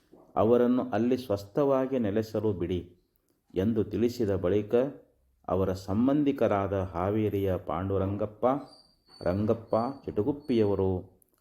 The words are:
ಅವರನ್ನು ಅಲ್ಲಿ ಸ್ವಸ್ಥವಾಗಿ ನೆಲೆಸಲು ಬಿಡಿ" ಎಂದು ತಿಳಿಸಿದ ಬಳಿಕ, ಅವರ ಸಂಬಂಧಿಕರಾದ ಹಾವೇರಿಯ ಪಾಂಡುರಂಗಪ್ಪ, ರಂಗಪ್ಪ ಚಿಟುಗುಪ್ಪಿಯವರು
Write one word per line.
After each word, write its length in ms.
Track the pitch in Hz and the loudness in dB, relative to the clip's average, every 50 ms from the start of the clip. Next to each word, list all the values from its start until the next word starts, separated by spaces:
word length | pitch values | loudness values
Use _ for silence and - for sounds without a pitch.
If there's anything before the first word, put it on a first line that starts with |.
| _ _ - - - _ - | _ _ -20 -20 -20 _ 0
ಅವರನ್ನು 540 | - 107 113 120 120 123 120 123 127 - - | 2 4 6 6 6 6 4 2 2 0 -2
ಅಲ್ಲಿ 280 | 101 107 117 123 127 | -2 0 2 2 0
ಸ್ವಸ್ಥವಾಗಿ 840 | 123 - - 101 95 - - - 151 143 139 135 131 135 131 135 123 | 0 0 -2 -4 -4 -4 -4 -2 0 2 2 2 0 0 -2 -2 -2
ನೆಲೆಸಲು 540 | 110 98 101 110 107 - - 107 104 107 95 | -2 0 0 -2 -2 -2 -4 -2 -2 -2 -2
ಬಿಡಿ" 420 | 85 87 82 92 87 - - - _ _ _ _ _ _ _ _ _ _ _ - | -2 -2 -2 -2 -4 -4 -8 -16 _ _ _ _ _ _ _ _ _ _ _ -2
ಎಂದು 280 | 90 98 113 113 110 95 | 0 0 2 0 0 -2
ತಿಳಿಸಿದ 520 | 98 98 101 117 120 113 - 117 98 95 | -2 0 0 0 0 0 0 0 0 0
ಬಳಿಕ, 400 | 90 90 90 101 107 104 - 120 120 135 147 - - - _ _ _ _ _ _ _ _ | 0 0 2 2 0 0 2 0 0 0 0 -4 -12 -20 _ _ _ _ _ _ _ _
ಅವರ 260 | - 90 95 92 92 92 | -2 0 0 0 0 -2
ಸಂಬಂಧಿಕರಾದ 1000 | 95 - 95 98 110 123 135 143 151 143 139 135 - 117 101 101 98 98 92 101 | -4 -4 -2 0 2 2 2 2 2 2 0 0 0 0 0 2 0 0 -2 -2
ಹಾವೇರಿಯ 840 | 95 92 95 87 85 90 101 107 110 107 101 98 98 98 95 90 | -4 -4 -4 -4 -2 -2 0 0 0 0 0 0 0 0 0 -2
ಪಾಂಡುರಂಗಪ್ಪ, 880 | 87 - - 76 85 95 98 98 95 95 95 101 101 107 104 - - 117 123 139 143 143 - - - _ _ _ _ _ _ - _ - | -2 -4 -4 -4 -4 -2 -2 -2 -2 0 -2 -2 -4 -6 -6 -4 -2 0 0 0 0 -4 -12 -20 -20 _ _ _ _ _ _ -20 _ -2
ರಂಗಪ್ಪ 520 | 85 92 101 107 110 110 110 - - 110 113 117 135 143 - - | -2 0 0 0 0 0 -2 -2 -2 -2 -2 -2 -4 -8 -10 -10
ಚಿಟುಗುಪ್ಪಿಯವರು 1120 | - - 107 104 143 143 143 - - 123 113 107 101 98 95 95 95 92 90 95 - - _ _ _ _ _ | -4 -2 -2 -2 -2 -4 -4 -4 -2 0 2 2 2 2 2 0 0 0 -2 -6 -10 -20 _ _ _ _ _